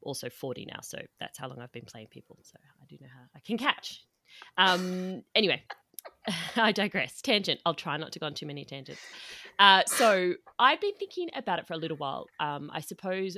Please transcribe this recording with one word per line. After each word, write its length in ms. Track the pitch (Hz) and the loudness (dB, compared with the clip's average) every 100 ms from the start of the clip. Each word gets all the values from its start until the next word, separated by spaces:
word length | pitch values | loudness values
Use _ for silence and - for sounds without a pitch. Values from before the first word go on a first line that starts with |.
also 280 | - 135 123 | -10 -8 -10
forty 360 | - 135 127 - | -10 -8 -8 -10
now, 160 | - | -12
so 160 | - - - - | -12 -12 -14 -12
that's 180 | - - | -12 -10
how 100 | 131 | -12
long 120 | 131 | -12
I've 120 | 123 | -14
been 140 | 120 110 | -16 -16
playing 220 | 117 110 | -18 -18
people. 320 | - - - | -20 -20 -20
So 160 | - _ 139 _ | -20 _ _ _
I 40 | 139 | -20
do 100 | 143 | -20
know 100 | 135 | -20
how 120 | 127 123 151 | -20 -20 -18
I 40 | |
can 160 | - 220 | -6 -2
catch. 480 | 277 - - - _ _ _ - - - | 0 0 -4 -14 _ _ _ -20 -8 4
Um, 680 | 185 180 185 185 185 185 - - | 6 6 2 -2 -4 -6 0 2
anyway, 280 | 202 147 - - _ - - _ - | 4 2 -4 -18 _ -20 -20 _ -6
<laughs> 300 | 170 165 247 | -6 -4 2
I 140 | 220 | 4
digress. 500 | 208 202 156 - - | 4 0 -2 -6 -6
Tangent. 400 | - 208 175 147 170 | 0 0 2 0 0
I'll 80 | |
try 220 | 160 170 147 | -2 -4 -6
not 160 | 160 | -6
to 60 | - | -6
go 60 | 151 | -8
on 80 | |
too 140 | 147 151 | -6 -10
many 180 | 143 143 | -12 -12
tangents. 360 | 139 135 - - - - - - - | -14 -14 -16 -16 -18 -16 -16 -8 6
Uh, 240 | 202 190 - | 8 10 6
so 480 | - 233 196 180 - - - | 4 4 6 2 -2 -6 4
I've 240 | 247 311 | 4 4
been 140 | 403 403 | -2 -6
thinking 340 | 392 - 339 - | -8 -8 -8 -8
about 240 | 226 170 | -4 -4
it 80 | - | -4
for 80 | 165 | -8
a 20 | |
little 180 | 160 151 | -6 -6
while. 300 | 139 139 - - | -6 -6 -10 -4
Um, 320 | 151 143 147 | -4 -4 -8
I 80 | 160 | -10
suppose 560 | - 170 190 190 190 | -10 -10 -6 -4 -4